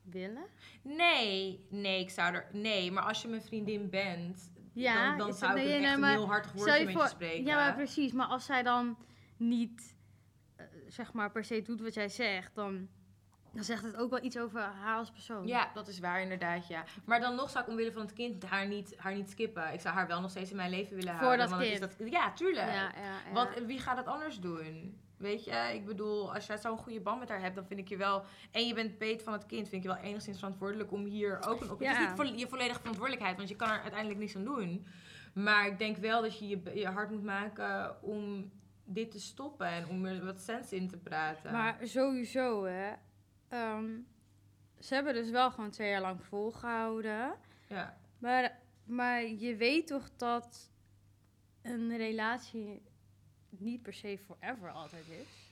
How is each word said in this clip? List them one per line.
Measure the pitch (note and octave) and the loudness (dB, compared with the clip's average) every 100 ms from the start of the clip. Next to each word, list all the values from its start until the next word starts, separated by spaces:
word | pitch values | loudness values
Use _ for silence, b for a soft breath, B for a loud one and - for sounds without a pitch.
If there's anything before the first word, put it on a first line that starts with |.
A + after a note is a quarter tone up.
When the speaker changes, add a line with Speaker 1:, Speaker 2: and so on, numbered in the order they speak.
Speaker 1:
willen? | F#3+ F#3 F#3 A#3 F#4+ - B B | -8 -6 -6 -6 -10 -16 B B
Speaker 2:
Nee, | C4 D4+ F4 D4+ A3 F#3+ F#3+ F#3 - | -8 4 6 8 4 2 0 -6 -8
nee, | G3+ G3+ F#3+ | -2 2 2
ik | F#3 | 0
zou | - F3 | 2 4
er, | F3+ - | 2 -4
nee, | G#3 A3 G3+ F3+ | -4 0 2 2
maar | F#3+ | 2
als | E3+ A3 | 2 0
je | A#3 | -2
mijn | A3 | -6
vriendin | A3 A3 G#3 G#3 G3+ | -4 -4 0 -2 0
bent, | F#3+ G3 E3+ F3 F#3+ - - - | 0 0 -2 -4 -8 -14 -20 -12
Speaker 1:
Ja, | A#3+ B3 A3+ B3+ | 0 4 6 6
Speaker 2:
dan, | D4 | 4
dan | G#3 | 0
Speaker 1:
ik | F#3+ | 2
Speaker 2:
zou | F#3+ | 2
ik | C4+ | 4
Speaker 1:
nee, | C#4 | 4
Speaker 2:
er | C#4+ | 6
Speaker 1:
nee, | C#4 | 6
Speaker 2:
echt | |
een | C#4 | 6
Speaker 1:
maar | C#4 | 6
Speaker 2:
heel | C#4 G3+ | 6 4
hartig | G#3 G3+ | 2 2
Speaker 1:
stel | F#3+ | 0
Speaker 2:
woordje | G#3 B3 | 6 8
Speaker 1:
je | G3 | 6
Speaker 2:
met | |
Speaker 1:
voor, | F#3 | 4
Speaker 2:
je | D4 | 4
spreken. | - E3+ E3 C4 | 2 -2 0 4
Speaker 1:
ja, | D4 | 6
maar | C#4 B3 | 6 4
precies. | C#4+ - C#4 | 0 2 2
Maar | A#3+ A3 | 4 2
als | B3+ - | 0 2
zij | C4 | 2
dan | A#3+ B3 A#3+ A3+ B B B - | 6 4 2 -2 B B B 0
niet, | A#3 A#3+ A#3 - - - b b b b _ - | 4 4 2 -4 -18 -20 b b b b _ -20
eh, | - - - | -18 -18 -14
zeg | - A3+ | -10 -8
maar, | A#3 G#3 | -2 -2
per | A3+ G#3+ | -2 0
se | A3 | -2
doet | A3+ A#3 | 0 -4
wat | A3+ | -4
jij | G#3+ G3+ | -2 -2
zegt, | G3+ A3+ F#3+ F#3 - | 0 0 0 -4 -4
dan, | G3+ F#3+ F#3+ - - - - - - | -4 -4 -8 -14 -20 -20 -20 -20 -12
dan | A3+ | -8
zegt | G#3 A3+ | -4 -4
het | A3 G#3 | -4 -4
ook | A#3+ | -2
wel | B3 | 0
iets | B3 A#3+ | -2 -4
over | A#3 A3+ | -4 -2
haar | G3+ G3 G#3 A3+ | -4 -4 -2 -2
als | A3+ | -2
persoon. | - - A3 F#3 | -12 -8 -6 0
Speaker 2:
Ja, | B3 - | 2 2
dat | G#3+ G3+ | -2 -8
is | F#3 | -4
waar, | F3 F3+ | 0 0
inderdaad, | F#3+ F#3 F3 F3 E3+ | 0 0 0 0 -2
ja. | E3 D#3+ B - | -6 -6 B 2
Maar | A#3+ | 4
dan | B3 B3 | 4 0
nog | C4 | 0
zou | C4 | -2
ik | A#3+ | -2
omwille | A3+ A3+ | 0 0
van | A3 | -2
het | G#3 | -8
kind | G#3+ A#3+ F#3 | -4 -4 -4
haar | F#3 G3 G3 | -2 0 0
niet, | G#3 G3+ - | -2 -6 -6
haar | F#3+ G3 | -4 -4
niet | G3 | -6
skippen. | - A3 E3+ D#3+ | -4 -2 -2 -4
Ik | E3 | -2
zou | F3+ F3 | 0 0
haar | F3 | 2
wel | F3 | 0
nog | F#3 | -2
steeds | F#3 F#3 | -4 -6
in | G3 | -2
mijn | F3+ | -2
leven | F3+ G3+ F#3+ | -2 -2 -4
willen | F#3 | -4
Speaker 1:
Voor | E3+ | 4
Speaker 2:
houden, | B3+ B3 | 6 6
Speaker 1:
dat | A#3+ | 6
Speaker 2:
want | F3+ | 4
het | A3+ | 2
is | G#3 | 2
Speaker 1:
kind. | F#3+ - | -2 -6
Speaker 2:
dat, | A3 | 0
ja, | E4+ A3 | 4 2
tuurlijk. | - F4+ D4 G3 | 2 0 2 0
Speaker 1:
Ja, | |
ja, | G3 F#3+ - G3+ F#3+ - | 0 -2 -4 -8 -8 0
ja. | |
Speaker 2:
Want | G3 G3 A#3+ A#3 | 2 2 0 -4
wie | C4 | -4
gaat | C4+ B3 | -2 -2
dat | B3 | 0
anders | C#4+ D#4 A#3 | -2 -4 -4
doen? | F3+ E3 D#3 D#3+ F3+ - - - | -4 -4 -6 -10 -12 -14 -20 -8
Weet | G3+ A3 | -4 -4
je, | A3 A#3 A#3 | -2 -2 0
ik | A3 G3+ | -2 -4
bedoel, | G3+ G#3+ G#3 F#3+ | -4 0 0 -2
als | G#3 G3+ | -4 -4
jij | G#3+ | -4
zo'n | A3+ A3+ | -2 -4
goede | - A3 | -6 -4
band | G3 B3 | -2 -2
met | B3 | -2
haar | G3+ | -2
hebt, | F#3 F#3+ | -2 -4
dan | F#3 | -6
vind | G3+ | -8
ik | F#3+ | -6
je | F#3+ | 0
wel, | G3 G3 G3 B B | 2 2 -2 B B
en | A3 A#3+ | 0 2
je | |
bent | A3+ A3 A3 | 2 -2 -2
peet | A3 A3 | -2 -2
van | A3+ | -2
het | G#3+ - | -6 -4
kind, | A3+ G#3 | -6 -4
vind | F#3+ F#3 | -4 -2
ik | |
je | F3+ | -2
wel | G3 | -2
enigszins | G#3 G#3 F#3+ | -6 -6 -6
verantwoordelijk | G3 F#3+ G3 G#3+ G3+ | -6 -4 -2 -2 -2
om | G#3 G3+ | -2 -2
hier | G#3 G3+ F#3 G#3 | 0 0 0 0
ook | A#3+ | -2
een | G#3+ | -2
op-, | G3+ | -2
het | C4+ | 2
is | A#3+ | 4
Speaker 1:
Ja. | G#3 | 4
Speaker 2:
niet | F#3 | 2
vo-, | C#4+ A3+ | 0 0
je | B3 | -4
volledige | C4 B3 A#3+ | 0 0 0
verantwoordelijkheid, | A#3 G#3 B3+ C4 G3+ F3+ | -4 -2 0 0 0 -2
want | G3 | -6
je | G3+ | -2
kan | A3+ | 0
er | G#3+ | 0
uiteindelijk | G#3 G#3 G#3+ G3+ | -2 -4 -4 -2
niks | G#3+ G3 | -4 -4
aan | |
doen. | G#3+ C#4 F3+ F3 B B B B B | -4 -2 -2 -4 B B B B B
Maar | F#3+ G#3 G#3 G3+ | 0 6 6 6
ik | G3 | 2
denk | G#3+ G#3 | 0 0
wel | A3 A#3 | 2 4
dat | A3 - | 2 -2
je | G#3 | -4
je, | G3 F3 | -4 -2
je | F#3+ F#3+ | -2 0
hard | F#3+ G#3 | 0 -2
moet | G#3+ | -4
maken | G3+ G3 G#3 G#3 G3+ G3 G3 - | -2 -2 -2 -4 -2 -2 -4 -6
om | - G#3 G#3 G3+ F#3+ - - - - | -4 -4 -4 -6 -8 -14 -20 -20 -6
dit | F#3+ A3+ | -4 -4
te | G#3+ | -6
stoppen | - - C#4+ - F3 | -12 -10 -10 -4 -2
en | E3+ E3 | -2 -2
om | F#3 F#3+ | -2 -2
er | F#3 F#3 | -2 -6
wat | F#3+ | -8
sens | - A#3 C4 | -6 -6 -4
in | F#3+ F#3 | -4 -4
te | F3 | -6
praten. | - D#3 D#3 D#3 - | -4 -2 0 -2 -2
Speaker 1:
Maar | A#3 G#3 - | 2 2 0
sowieso, | A3+ B3+ C4+ B3+ A#3 C4 B3+ G#3+ | -2 4 4 2 0 2 2 2
hè. | F#3+ F3+ G3 - - - _ _ _ | 0 0 -4 -6 -14 -20 _ _ _
Ehm, | B3 A3+ G#3+ A3 A3+ B3 - _ - - _ - - | -4 -2 -2 -4 -6 -10 -20 _ -20 -20 _ -20 -20
ze | - | 0
hebben | C4+ C#4+ | 0 2
dus | A#3 A3+ | 0 2
wel | A#3+ B3+ | 4 4
gewoon | B3 G#3+ | 4 -8
twee | G#3 G#3 | -2 2
jaar | G3+ | 2
lang | F#3 F#3 | 0 -4
volgehouden. | - G3+ G#3+ - A#3+ A3+ A3+ A3 A3 G#3+ C4 F#4 B B B | -6 -2 -2 -4 -2 0 0 -2 -2 -2 -2 -6 B B B
Speaker 2:
Ja. | G3 E3 - - - | -6 -6 -10 -20 -6
Speaker 1:
Maar, | A#3+ B3+ B3 - - _ - | 2 4 4 -2 -20 _ -6
maar | A#3+ B3 A#3+ A3+ | 0 2 2 0
je | G#3+ A#3 G#3+ | -2 -2 4
weet | A#3 D#4 E4 | 4 4 2
toch | C#4 - - | -4 -4 -4
dat | A#3+ A#3+ A#3+ - - - - - - - _ _ _ _ | 0 0 -2 -18 -20 -20 -20 -20 -20 -20 _ _ _ _
een | A#3 A#3+ A3+ A#3 | -6 -2 -2 0
relatie | A3 A3 A3 A#3+ - A3+ G#3 G3+ - - - - - _ - F#3+ | 0 2 0 0 -4 -8 -8 -10 -16 -20 -20 -20 -20 _ -20 -8
niet | G#3 A#3+ | -6 -6
per | G#3 | -8
se | G3 G#3 G3 G3 | -10 -8 -8 -10
forever | E3+ F#3 B3 F3 | -10 -8 -6 -8
altijd | D3 D3 E3+ D#3+ | -10 -12 -14 -14
is? | E3 C#4+ - - | -14 -16 -20 -20